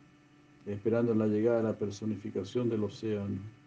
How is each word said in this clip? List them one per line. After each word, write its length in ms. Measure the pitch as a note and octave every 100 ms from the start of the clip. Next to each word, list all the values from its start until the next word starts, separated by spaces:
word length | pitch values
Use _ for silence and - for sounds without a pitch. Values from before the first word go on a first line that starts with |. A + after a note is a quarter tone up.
| - - - - - -
esperando 500 | G2+ G2+ A2+ A#2 A#2
la 120 | A2 G#2+
llegada 320 | G#2 A#2 A#2
de 60 |
la 140 | A2 G2+
personificación 920 | G2+ G2+ A2 G2+ G#2 G2 F#2 B2 A#2
del 120 | A2
océano. 520 | G2+ - A2 G#2 G2+ G2 G#2 -